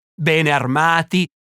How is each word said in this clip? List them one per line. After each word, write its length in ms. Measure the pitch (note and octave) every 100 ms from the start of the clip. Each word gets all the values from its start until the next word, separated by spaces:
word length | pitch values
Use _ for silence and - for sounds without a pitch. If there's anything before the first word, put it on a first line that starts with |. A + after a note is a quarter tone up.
| _
bene 360 | - D#3 D#3+ D#3
armati 760 | C#3+ B2 C#3+ E3 E3 D#3+ F3+ F3 _ _